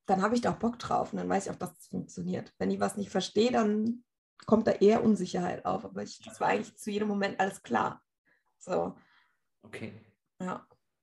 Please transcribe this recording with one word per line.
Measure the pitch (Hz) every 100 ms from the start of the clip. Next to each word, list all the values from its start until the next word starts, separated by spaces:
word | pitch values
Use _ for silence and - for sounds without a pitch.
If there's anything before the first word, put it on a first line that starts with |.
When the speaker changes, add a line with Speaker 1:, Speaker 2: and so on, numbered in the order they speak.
| -
Speaker 1:
dann | 190
habe | 208
ich | 240
da | 208
auch | 165
Bock | 233 240
drauf | - - -
und | 185
dann | 180
weiß | 185 -
ich |
auch, | -
dass | 180 -
es | -
funktioniert. | 185 180 - 175 185 - -
Wenn | 190
ich | 196
was | 202 202
nicht | 196
verstehe, | 196 185 - 240
dann | 240 208 214 226 240 - _ _ - -
kommt | 214 220
da |
eher | - 202 226
Unsicherheit | 220 202 180 185 180 -
auf. | - 190
Aber | 196 196
ich, | 208 -
das | - -
war | -
eigentlich | 208 220 -
zu | 220
jedem | 202 208
Moment | 202 196 -
alles | 190 -
klar. | - 233 - - _ _ _ _ _ _
So. | - 180 170 - _ _ _ _ _ _
Speaker 2:
Okay. | 110 - 110 107 - _ _ -
Speaker 1:
Ja. | 185 - - _ _ _